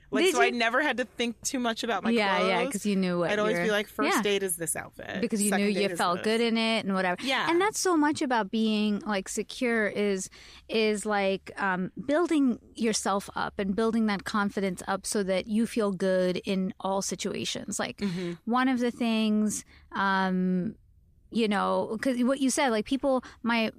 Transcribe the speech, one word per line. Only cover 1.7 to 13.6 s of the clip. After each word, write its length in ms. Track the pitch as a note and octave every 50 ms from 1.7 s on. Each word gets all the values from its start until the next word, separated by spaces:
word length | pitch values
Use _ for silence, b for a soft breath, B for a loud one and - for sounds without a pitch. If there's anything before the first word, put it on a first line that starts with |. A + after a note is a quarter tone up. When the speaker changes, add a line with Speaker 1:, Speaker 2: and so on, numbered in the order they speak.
| A3+ - -
Speaker 1:
about 200 | A3+ A3 F#3 E3+
my 80 | A3
Speaker 2:
Yeah, 260 | A#3 A#3 G#3 G3 F#3+ F#3
Speaker 1:
clothes. 100 | F#3 F#3
Speaker 2:
yeah, 160 | F#3 F3 F3 F3+
'cause 160 | F#3+ G3 -
you 100 | G#3 G3+
knew 220 | F#3+ F#3+ F3+ F3 F3
what 120 | E3+ D#3+
Speaker 1:
I'd 80 | G#3 G#3
always 180 | G#3 G#3+ G#3+ E3+
Speaker 2:
you 60 | F3
Speaker 1:
be 40 | A3
Speaker 2:
were 40 | G#3
Speaker 1:
like, 160 | G#3 G#3 -
"First 280 | - - C#4 D#4+ G4
Speaker 2:
Yeah. 60 | C#4 G3
Speaker 1:
date 200 | G#3 G3+ G3 F#3+
is 140 | F#3+ D#3+
this 180 | D#3+ E3 D#3 -
outfit. 440 | - - E3 - - - - - -
Speaker 2:
Because 220 | G#3+ A3+ A#3 G3+ G3+
you 80 | G#3
Speaker 1:
Second 160 | F#3+ G3+ G3+
Speaker 2:
knew 80 | G#3 G#3
Speaker 1:
date 80 | G3+ G3+
Speaker 2:
you 60 | F#3+
Speaker 1:
is 80 | F3+ E3
Speaker 2:
felt 200 | G#3+ F3+ F3 F3+
Speaker 1:
this." 60 | -
Speaker 2:
good 160 | G#3+ A3 A#3
in 160 | A#3 A#3 A3+
it 280 | A3+ A3+ A3+ A3+ A3 -
and 80 | G3 G3
whatever. 220 | F#3+ F#3 F3+ F3 - -
Speaker 1:
Yeah. 240 | C4 C4+ A#3+ F#3+ -
Speaker 2:
And 100 | E4+ F4
that's 180 | F#4+ G#4+ G#4 -
so 160 | - F#4 F4
much 260 | D#4 D4 D4 D4 - D#4+
about 280 | B3+ B3+ A3+ G#3 F#3+
being, 500 | - A3 A3 A3 G#3+ G#3 G#3+ G#3+ G#3 G3+
like, 280 | - G#3+ G#3 F#3+ G3 -
secure 580 | - A3+ G3 - - - C4 A#3+ A#3 A3+ G#3+
is, 440 | G3 - G3+ G#3 G3+ G3 F#3+ F#3 - B B B B B B B -
is, 360 | G#3 A3+ A3 G#3+ G#3+ G3+ F#3+
like, 460 | G#3+ G#3 G3+ G3 F#3+ G3 F#3 - - - -
um, 300 | G3+ G3 F#3 F3+ F#3 - - - F#3
building 520 | - C#4+ D#4 F4 E4 E4 D4 C#4 B3+ G#3+ - - - -
yourself 540 | - A3 A#3 G#3 - - G#3 F#3+ G3+ - - -
up 240 | - - - -
and 160 | -